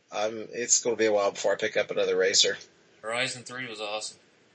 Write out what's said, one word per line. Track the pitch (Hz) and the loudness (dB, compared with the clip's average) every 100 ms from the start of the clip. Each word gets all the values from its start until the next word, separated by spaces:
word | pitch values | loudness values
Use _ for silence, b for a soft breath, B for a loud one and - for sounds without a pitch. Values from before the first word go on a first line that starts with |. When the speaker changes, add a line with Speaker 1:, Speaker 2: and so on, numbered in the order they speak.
| _ | _
Speaker 1:
I'm, | - 107 113 104 | -4 -2 -4 -8
it's | 107 120 - | -6 0 2
gonna | 123 107 | 2 2
be | 110 | 4
a | |
while | 104 101 | 4 2
before | 92 104 | 0 0
I | 101 | 0
pick | 107 104 | 0 0
up | 104 | -2
another | - 95 92 | 0 0 2
racer. | 95 101 - 101 - _ _ _ | 4 4 4 0 -8 _ _ _
Speaker 2:
Horizon | 110 117 127 123 | -6 -4 -4 -6
three | 120 123 127 | -12 -12 -10
was | 107 | -8
awesome. | 107 107 - - _ _ _ | -6 -6 -8 -12 _ _ _